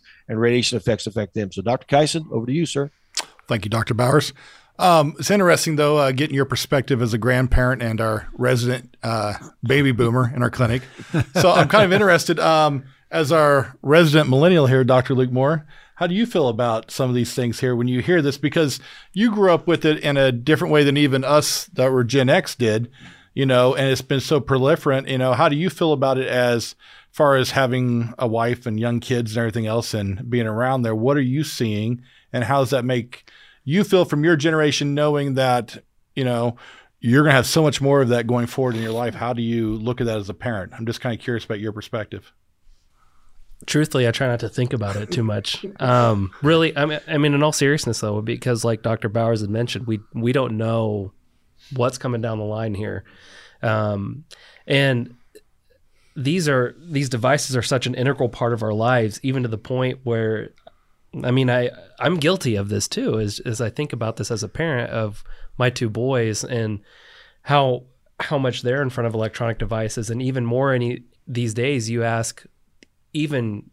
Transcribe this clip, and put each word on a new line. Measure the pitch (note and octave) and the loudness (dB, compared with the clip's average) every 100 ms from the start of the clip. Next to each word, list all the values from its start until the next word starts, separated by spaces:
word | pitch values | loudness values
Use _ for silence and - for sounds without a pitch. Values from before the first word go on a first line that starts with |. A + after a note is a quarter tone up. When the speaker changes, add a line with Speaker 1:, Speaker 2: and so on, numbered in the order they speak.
| - - - | -14 -20 -8
Speaker 1:
and | A2+ | 0
radiation | A#2 B2 A#2 A#2+ | 2 2 0 -2
effects | - G#2+ - | -2 -2 -4
affect | G#2 G2+ - | -6 -6 -6
them. | G2+ | -6
So | G2+ | -6
Doctor | G2 B2+ - | -2 -4 2
Kyson, | C#3+ D3+ E3 D#3+ | 2 2 -2 -6
over | D3 A#2+ | -6 -4
to | |
you, | D3 D#3 | -2 -2
sir. | - C#3 - _ - - _ - | -4 -6 -10 _ -12 -12 _ -6
Speaker 2:
Thank | A#2 | -4
you, | G2+ | -2
Doctor | A2+ G#2+ | -4 -2
Bowers. | A2+ B2 D3 - - - - _ - | 0 2 2 0 -6 -20 -20 _ 0
Um, | F3+ E3 D3 - | 4 6 4 -2
it's | D#3 | 0
interesting, | G3+ F3+ D#3 - D3+ | 4 4 4 2 2
though, | D3 D3+ | 2 4
uh, | C#3 | 2
getting | C3 D3 C3+ | 0 0 0
your | C#3 | 0
perspective | B2 - C#3+ B2 B2 | -2 -2 -2 0 0
as | A#2+ | 0
a | A2+ | 0
grandparent | A#2 B2+ B2+ - B2+ B2+ | 0 0 2 2 2 0
and | A#2 A2 | -2 -2
our | A2+ G#2+ - | -2 -4 -6
resident, | - B2 B2+ A#2+ B2 - _ | -4 0 2 0 -4 -8 _
uh, | A2+ A2+ G#2 G2+ - - | -6 -4 -4 -6 -14 -10
baby | A#2+ C#3 C#3 | -2 2 2
boomer | A#2+ A#2+ A#2+ B2 C3 | 2 2 2 0 -2
in | |
our | A#2+ | -4
clinic. | - A#2+ B2+ - - - E3 - F#3 | 0 -2 -2 -6 -16 -6 -2 -2 2
So | F3+ | 4
I'm | E3+ D#3 | 4 4
kind | G#3 G3 | 4 4
of | |
interested, | F#3+ G3+ E3+ - E3 | 4 4 4 2 0
um, | E3 D#3 D3+ C#3 - _ _ | 2 4 2 0 -8 _ _
as | E3 C#3+ | -4 0
our | D#3+ D3 C#3+ - - | 4 4 4 0 -6
resident | C#3 D#3 E3 D#3 C#3 | 4 6 6 6 4
millennial | C3 E3 F3+ C3 | 4 6 6 6
here, | C3 | 4
Doctor | B2+ C3 B2+ | 4 4 4
Luke | B2+ B2+ | 0 0
Moore, | B2 C3+ D#3+ D#3 - - - | 2 0 0 -4 -18 -20 -6
how | F3 | -2
do | |
you | F#3 A#3 | 0 0
feel | F#3+ C3 | 2 0
about | A2 A#2+ A2+ - | 2 0 -2 -4
some | - C3 | -4 0
of | B2 | 0
these | A#2+ | 0
things | - B2 A2 | -2 -4 -2
here | B2+ A#2+ | -2 0
when | B2 | 0
you | B2+ | 0
hear | A#2+ F3 | 2 2
this? | C#3+ C3+ | 2 0
Because | D3 E3+ D3 - - - - | -2 0 0 -2 -12 -20 -10
you | F#3 A#3 | 0 0
grew | G#3 F#3+ | 4 4
up | E3+ - | 4 2
with | D#3+ | 2
it | D#3 D3+ | 2 0
in | D3+ C#3 | 0 2
a | C3+ | 2
different | A#2+ B2+ D#3 F3 | 2 2 2 4
way | D3+ | 4
than | C#3+ C#3 | 4 4
even | D3 C3+ | 2 2
us | C3 D3 D3 - - | 2 2 2 -2 -6
that | - C3 | 0 2
were | C3 | 2
Gen | A#2 C3+ B2+ | 2 2 4
X | E3+ F#3 | 2 0
did, | - A#2 A2 A#2+ - - - _ | -2 0 0 -2 -10 -20 -20 _
you | - C3+ | -2 2
know, | B2 B2+ | 4 4
and | C3+ C3+ | 4 0
it's | C3 | -2
been | - C#3 | -2 -4
so | - D3+ | 0 0
proliferant. | - C3+ C3+ E3 D3 C3 C3+ | 2 2 2 2 2 -2 -2
You | C3+ | -2
know, | C3 | 0
how | A#2+ D#3+ | 2 2
do | D3 | 2
you | F#3 | -2
feel | - E3+ | -2 0
about | C#3+ C3+ C3 | 2 0 0
it | B2+ | 0
as | B2 B2 A#2+ - - - - _ | 0 0 0 -4 -12 -20 -20 _
far | - D3 C3+ | 0 2 4
as | B2+ | 2
having | - C3 B2+ B2 A#2+ A#2 - | 0 0 0 0 0 -2 -4
a | B2 | -2
wife | A2+ A#2 B2 - | 0 -2 -2 -4
and | G#2+ | -4
young | A#2 A#2+ | -2 -2
kids | - B2 A2+ | -2 -2 -2
and | A2 | -2
everything | A#2 A2+ A2 | -4 -2 -2
else | A2+ A#2 A2 | -4 -4 -4
and | G2+ F#2+ B2 | -4 -6 -4
being | A#2+ A2 | -2 -2
around | G#2+ B2+ C3 | -2 0 0
there? | A#2 | 0
What | A2 B2 C#3+ | 0 0 0
are | |
you | B2+ C3+ | 0 -2
seeing, | D3+ - A#2 G#2 A2 B2 - _ _ | -4 -4 -2 -2 -4 -6 -10 _ _
and | B2 | -6
how | A2 C#3 | 0 0
does | B2+ | 0
that | C#3 B2 | 0 0
make | B2+ A#2+ - _ - - _ | -2 -4 -12 _ -20 -20 _
you | - F3 | -2 0
feel | G#3 F#3 E3+ | 4 4 4
from | D3 | 2
your | D#3 D#3+ | 2 2
generation, | D#3 D#3+ D3+ C#3 C#3+ | 2 2 2 0 -2
knowing | C#3+ D3+ D3 C#3 | 0 0 0 0
that, | C3 C3 B2 G#2+ A2 - _ _ - | 0 2 0 -2 -12 -20 _ _ -4
you | |
know, | B2+ A#2+ A#2+ A#2 - - _ _ | -2 0 -2 -4 -14 -20 _ _
you're | A#2 C3 | 2 4
gonna | D3+ C#3 | 6 4
have | A#2 | 4
so | D#3+ | 2
much | D#3 - | 2 2
more | C#3 C#3 | 2 4
of | B2+ | 4
that | A#2+ A2+ | 2 0
going | A#2+ A#2 | -2 -2
forward | - C3 A2+ | -2 -2 -2
in | |
your | A2+ | -4
life? | A2+ A#2+ A2 | -4 -4 -6
How | A#2 | -6
do | B2 | -4
you | A#2 A#2 A2+ | -2 -2 -2
look | A2 A2 A#2+ | -4 -4 -4
at | A#2+ | -2
that | A2 | -4
as | G2 | -6
a | F#2+ | -8
parent? | B2 G#2+ F#2 - | -8 -8 -8 -10
I'm | A2+ | -8
just | A#2 | -6
kinda | C3 A2 | -6 -6
curious | - A#2 | -6 -6
about | - G#2+ | -6 -8
your | G#2+ | -6
perspective. | G#2 - A#2 G#2 G2+ - _ _ _ _ - _ _ _ _ - - - - - | -8 -10 -10 -10 -12 -16 _ _ _ _ -20 _ _ _ _ -20 -20 -20 -16 -4
Speaker 3:
Truthfully, | D3+ D3+ C#3 A#2+ | -2 0 0 0
I | |
try | A2+ C3 | 0 -2
not | A#2 | -4
to | A2+ | -6
think | - B2 | -4 -4
about | B2+ G2+ G2 | -4 -4 -6
it | G#2+ | -4
too | C3 | -2
much. | A2 G#2+ - - G3+ - | -2 -2 -6 -8 -10 -6
Um, | C3 B2 A#2 G#2 F#2+ - | 0 2 4 2 -2 -2
really, | C#3+ E3 E3 C#3+ | 2 2 2 0
I | D3 | -2
mean, | D3+ - | -4 -4
I | D#3 | 0
mean, | D3 | 2
in | C#3+ | 2
all | D3+ | 2
seriousness, | D3+ C#3 D3+ - A2 | 2 2 2 -2 -4
though, | A2 G#2 | -4 -4
because | A2 A#2+ B2+ A#2 | -4 -4 -2 -2
like | A#2 A2+ | 0 -2
Doctor | A#2 A2 G#2+ | -2 -4 -2
Bowers | G#2+ A2+ A2+ | -2 0 0
had | G#2 | -2
mentioned, | G#2+ A#2+ G2 A#2 | -4 -4 -6 -6
we, | A2 - | -6 -6
we | B2 A#2 | -4 0
don't | C3+ B2 A2 | 0 -2 -2
know | A2 A2+ A2 G#2 G2 - _ _ _ _ - C3 | -2 -2 -2 -4 -8 -12 _ _ _ _ -12 -4
what's | B2 C3 | -2 -2
coming | C3 A#2+ | -6 -4
down | A#2 A2 | -4 -6
the | G#2 | -6
line | G#2+ A2+ G2 | -6 -6 -6
here. | G#2 F#2+ - _ - - - _ | -6 -8 -12 _ -20 -20 -20 _
Um, | A#2 A2 G#2+ G2+ G2+ A#2+ - - - _ - | -2 0 -2 -4 -6 -10 -16 -20 -20 _ -2
and | C#3 C#3 B2 A#2 - _ - _ _ _ _ _ _ _ - | 0 2 0 -4 -12 _ -20 _ _ _ _ _ _ _ -6
these | C3 F3+ D3+ | -2 0 2
are, | C3+ B2 - | 2 0 -4
these | E3 C#3+ C#3 | -8 -4 -4
devices | B2 B2+ C#3+ - B2+ | -2 2 0 0 -4
are | |
such | A2+ C3 C3 | 0 -2 -2
an | B2 | -2
integral | B2+ C3 B2 | -2 0 -2
part | - A#2+ | -2 -2
of | A#2 | -2
our | A2+ | -2
lives, | G#2+ A2+ B2+ A2 - | 0 2 2 0 -2
even | C3+ C3+ | -4 -2
to | B2 | -4
the | A2 | -6
point | - B2+ C3 B2+ | -6 -2 -2 -4
where, | B2+ A2+ A2 G#2+ G#2+ - - _ _ _ _ - | -4 -2 -2 -2 -6 -16 -20 _ _ _ _ -8
I | B2+ | 0
mean, | B2+ B2+ | 2 2
I, | B2 B2 - - - | 0 -2 -6 -16 -4
I'm | B2 F3 | -2 0
guilty | C#3+ F#3+ C3 G#2 | 2 0 0 -2
of | G2+ | -2
this | G#2+ - | -4 -4
too, | - B3+ A2+ | -4 -4 -2
as, | G#2 - | -4 -6
as | B2+ A2 | -8 -6
I | A2+ | -6
think | - D3 | -4 -6
about | B2 A2+ - | -4 -6 -6
this | G#2+ | -6
as | A2+ | -6
a | G#2 | -6
parent | - E3 B2+ A#2 | -6 -4 -2 -4
of | A#2 G#2+ G2+ - - - - | -4 -6 -8 -12 -12 -12 -2
my | B2+ | -2
two | B2+ A#2 | 0 -4
boys | G#2 B2+ C3 A2+ G2+ | -4 -2 0 -2 -4
and | - B2 A2 G#2 - _ - - - _ | -6 -4 -4 -6 -10 _ -20 -20 -20 _
how, | - C#3+ C3+ B2 - _ _ - | 0 2 2 0 -6 _ _ -12
how | - D3 | -4 -2
much | C3 A#2+ | -2 -2
they're | A#2+ C3+ | -2 -2
in | C3+ | -2
front | B2+ A#2 | -2 -4
of | A2 | -2
electronic | A2 - A#2 A2+ | -4 -4 -6 -4
devices. | G#2+ A2 A2 B2 G#2+ | -4 -4 -4 -6 -6
And | A#2 | -4
even | C3 C3 A#2 | -4 -2 -2
more | B2 C#3 | 0 0
any, | B2+ A#2+ B2 - _ - | 0 -2 -6 -12 _ -10
these | A#2+ A#2+ G#2+ | -4 -4 -2
days, | B2+ C#3+ A2 | -2 -2 -2
you | A#2 | -2
ask | A2+ A#2 A#2 - - _ _ _ _ _ _ | -2 -2 -4 -8 -20 _ _ _ _ _ _
even | D#3 D3+ C#3 A2+ G#2 - | -6 -2 -2 -4 -6 -12